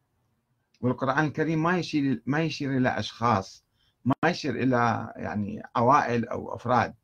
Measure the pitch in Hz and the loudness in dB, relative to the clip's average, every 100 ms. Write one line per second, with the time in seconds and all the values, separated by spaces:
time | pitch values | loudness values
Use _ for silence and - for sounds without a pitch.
0 | _ _ _ _ _ _ _ _ 123 123 | _ _ _ _ _ _ _ _ -2 -2
1 | 135 135 156 139 156 160 160 185 160 151 | 0 0 0 0 -2 0 2 0 0 0
2 | 139 127 - 147 165 - 139 135 127 - | 0 0 0 0 0 -2 -2 0 0 0
3 | 101 - 113 104 - - _ _ _ _ | -4 -2 0 2 -2 -12 _ _ _ _
4 | 120 - 392 269 151 - 131 123 120 107 | -2 0 2 0 -2 -2 2 2 2 0
5 | 110 - 95 101 101 - - 120 120 147 | -4 -8 -8 -6 -6 -8 -6 0 4 4
6 | - 120 110 95 - 107 117 120 92 - | 4 0 -2 -6 -8 -8 0 2 2 -4